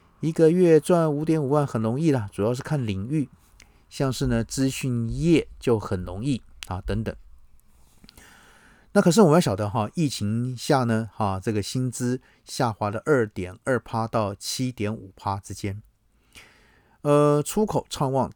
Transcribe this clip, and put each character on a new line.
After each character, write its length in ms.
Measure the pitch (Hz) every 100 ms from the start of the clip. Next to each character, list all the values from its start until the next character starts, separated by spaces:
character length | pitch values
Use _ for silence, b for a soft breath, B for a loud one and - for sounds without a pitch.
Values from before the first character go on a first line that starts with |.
| b -
一 120 | 151
个 200 | 160 160
月 280 | 180 175 156
赚 320 | - 175 160
五 140 | 147 160
点 180 | 160
五 60 | 135
万 160 | 147 139
很 160 | 117
容 180 | 110 127
易 120 | 165
啦， 180 | 131 101
主 120 | -
要 100 | 104
是 80 | 127
看 240 | - 156 113
领 240 | 95 110
域， 180 | 156 131 - b b b b b
像 240 | - 135
是 140 | 123 135
呢 160 | 117
资 260 | 113 - 135
讯 400 | - 131 120 117
业 380 | 123 160 151 - -
就 200 | - 113
很 260 | - 92 90
容 180 | 92
易 200 | 131 123 - - -
啊 120 | 92 -
等 180 | 104
等。 120 | 107 - - - - - _ _ b b b b b b b b b b b
那 100 | 202
可 80 | 180
是 140 | 170
我 60 | 180
们 40 |
要 80 | 160
晓 140 | 147 98
得 120 | 104
哈， 220 | 113 107 -
疫 120 | 151
情 480 | - 104 113 123 123
下 280 | - 139
呢， 260 | 117 110 113 -
哈， 240 | 104 95
这 120 | 120
个 120 | 107
薪 280 | 98 131 127
资 300 | - 123 127 b b -
下 260 | - 123
滑 200 | 107 104
了 100 | 107
二 220 | - 135 110
点 320 | - 90 98
二 160 | - 123
趴 280 | - 113 113
到 280 | 117 101 101
七 360 | - - 127
点 220 | 120 104 113
五 160 | 95 -
趴 240 | 101 98
之 160 | - 98
间。 260 | 101 101 - _ _ _ b b b b b b b b
呃， 400 | 147 147 147 147
出 240 | 143 208 214
口 220 | 151 -
畅 240 | - 139
旺， 180 | 135 98